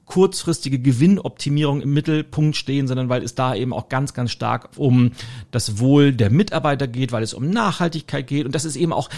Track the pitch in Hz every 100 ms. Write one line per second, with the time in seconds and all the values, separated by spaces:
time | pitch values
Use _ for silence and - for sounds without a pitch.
0 | - 180 190 - 170 160 139 135 131 120
1 | 170 196 139 - 143 147 147 139 139 143
2 | 160 156 151 151 151 - - 139 131 127
3 | 127 123 117 - 127 110 123 - - 131
4 | 139 - 120 - 113 123 - - 139 123
5 | 123 - 117 123 - 120 113 104 131 143
6 | 143 123 101 143 214 156 147 139 139 120
7 | 127 117 110 - 143 226 208 - 175 160
8 | - 143 127 143 139 151 160 135 165 -
9 | -